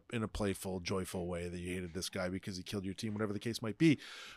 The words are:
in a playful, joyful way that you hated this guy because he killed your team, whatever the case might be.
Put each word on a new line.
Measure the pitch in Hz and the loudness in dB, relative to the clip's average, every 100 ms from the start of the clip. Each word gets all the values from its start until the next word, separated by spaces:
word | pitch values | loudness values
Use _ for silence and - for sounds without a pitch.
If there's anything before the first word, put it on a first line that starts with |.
| - | 0
in | 123 | -2
a | 107 | 0
playful, | - 104 92 98 92 | 2 2 0 -2 -4
joyful | 87 98 90 95 87 | 0 -2 0 -2 -2
way | 87 87 | -2 -2
that | 87 | -4
you | 90 | -4
hated | 90 90 | -2 -2
this | 87 87 | -4 -2
guy | 101 90 | 0 0
because | 92 - 92 | 0 -2 -6
he | |
killed | 90 107 95 | -4 -2 -2
your | 95 | -2
team, | 113 | -2
whatever | 104 107 | 0 0
the | 104 | 0
case | 120 110 | -2 -2
might | 113 104 | -2 6
be. | 160 - - - - | 8 8 2 -12 -14